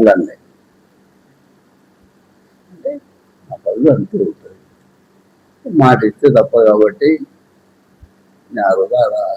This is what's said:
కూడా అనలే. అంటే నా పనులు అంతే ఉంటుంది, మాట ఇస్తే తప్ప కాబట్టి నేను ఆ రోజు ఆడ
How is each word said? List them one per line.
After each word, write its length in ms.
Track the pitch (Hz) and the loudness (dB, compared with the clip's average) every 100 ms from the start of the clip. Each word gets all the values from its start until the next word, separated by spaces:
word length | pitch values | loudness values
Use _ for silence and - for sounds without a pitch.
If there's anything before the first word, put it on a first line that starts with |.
కూడా 120 | 110 92 | 4 2
అనలే. 200 | - - _ _ _ _ _ _ _ _ _ _ _ _ _ _ _ _ _ _ _ _ _ _ _ | -2 -10 _ _ _ _ _ _ _ _ _ _ _ _ _ _ _ _ _ _ _ _ _ _ _
అంటే 180 | 185 277 285 _ _ _ _ - | -14 -12 -12 _ _ _ _ -20
నా 60 | - | -12
పనులు 260 | - 110 151 - | -8 0 0 0
అంతే 200 | 190 208 - | -2 -6 -6
ఉంటుంది, 300 | - - _ _ _ _ _ _ _ _ _ _ _ 262 165 | -8 -20 _ _ _ _ _ _ _ _ _ _ _ -6 0
మాట 160 | 127 120 107 | 2 2 0
ఇస్తే 180 | - 143 120 | 0 2 2
తప్ప 160 | 110 117 110 | 2 2 2
కాబట్టి 400 | 107 107 98 147 156 - _ _ _ _ _ _ _ - _ _ _ _ | 4 2 0 -2 -2 -6 _ _ _ _ _ _ _ -20 _ _ _ _
నేను 160 | 107 98 | -4 -2
ఆ 60 | 98 | 0
రోజు 180 | 95 123 | 0 0
ఆడ 100 | 110 104 95 | -2 -2 -8